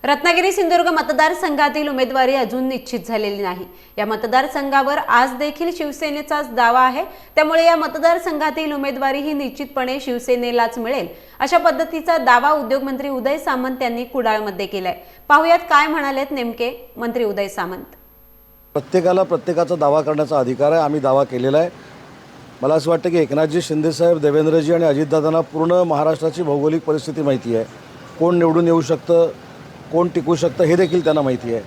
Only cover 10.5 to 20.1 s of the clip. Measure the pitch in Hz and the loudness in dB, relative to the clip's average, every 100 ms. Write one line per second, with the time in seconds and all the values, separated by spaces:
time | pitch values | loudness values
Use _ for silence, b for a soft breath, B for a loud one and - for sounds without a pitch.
10.5 | 240 233 240 226 262 170 B B B 269 | 0 0 -2 -4 -4 -6 B B B 0
11.5 | 349 349 277 320 320 320 330 254 240 285 | 2 2 0 -4 -4 -2 0 4 4 4
12.5 | 311 226 269 269 262 277 262 247 302 349 | 0 0 -2 -2 -6 -6 -4 -2 -2 -2
13.5 | 262 254 262 247 233 247 269 226 214 208 | -2 -4 -4 -4 -4 -6 -2 -2 -2 -4
14.5 | 190 196 202 185 160 B B - 294 330 | -6 -6 -4 -6 -8 B B 2 4 6
15.5 | 339 339 294 302 311 277 269 269 285 233 | 2 4 2 2 -2 -2 -4 -4 -4 -6
16.5 | 226 233 233 - - 233 233 220 202 196 | -4 -6 -6 -18 -8 -6 -2 -4 -2 -6
17.5 | 196 180 185 - - - _ - - _ | -6 -8 -8 -14 -20 -20 _ -20 -20 _
18.5 | _ _ 147 135 185 175 185 185 165 - | _ _ -8 0 2 4 2 2 0 0
19.5 | 165 165 170 147 151 147 | -2 0 2 2 2 2